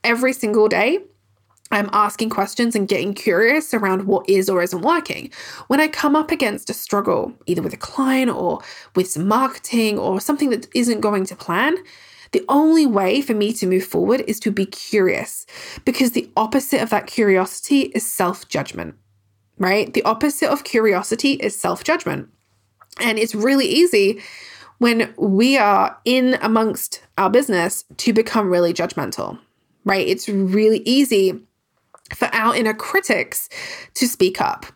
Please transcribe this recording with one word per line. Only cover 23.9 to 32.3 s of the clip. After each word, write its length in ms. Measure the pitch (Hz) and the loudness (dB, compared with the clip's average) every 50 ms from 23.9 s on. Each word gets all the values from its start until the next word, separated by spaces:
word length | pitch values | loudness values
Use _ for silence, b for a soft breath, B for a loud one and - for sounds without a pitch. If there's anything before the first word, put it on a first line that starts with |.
| - 208 196 196 220 B B B B B B B B B B B B B | 4 4 4 2 0 B B B B B B B B B B B B B
when 340 | 240 240 233 226 220 - - | 2 2 2 2 0 -2 -2
we 400 | - - 202 190 196 233 254 277 | -2 0 2 4 4 4 4 4
are 400 | 269 208 208 202 190 196 - - - _ | 4 4 4 4 4 2 0 -4 -6 _
in 340 | 240 247 262 254 254 254 - | 0 2 2 2 2 0 0
amongst 600 | - 220 220 220 220 220 - - - - - - _ _ _ - | 0 0 2 2 2 0 -2 -4 -8 -10 -10 -14 _ _ _ 0
our 120 | 196 190 | 0 4
business 540 | 208 247 285 - 202 175 170 190 - - - _ - | 4 2 2 2 0 0 0 0 -4 -6 -10 _ -14
to 160 | - - 247 | -2 0 2
become 380 | 233 220 226 - - 226 208 185 | 2 2 0 2 0 0 0 2
really 220 | 180 175 175 170 | 2 2 2 2
judgmental, 680 | 165 - 165 - - 160 131 98 - - - 50 - - _ _ _ _ _ _ _ _ _ | 0 -2 -4 -4 -4 -6 -6 -6 -6 -8 -8 -10 -10 -14 _ _ _ _ _ _ _ _ _
right? 220 | - 196 196 - | -2 0 0 2
It's 220 | - 190 190 - - | 0 -2 -2 -2 -4
really 520 | 202 196 196 185 190 214 214 220 220 - | -2 0 0 2 2 4 4 4 4 2
easy 600 | - 220 247 277 285 254 233 196 190 185 131 - _ _ _ _ _ _ _ _ _ _ - _ _ - - | 2 2 2 2 4 4 4 4 4 2 0 -4 _ _ _ _ _ _ _ _ _ _ -20 _ _ -18 -6
for 120 | - 240 - | -4 -4 -2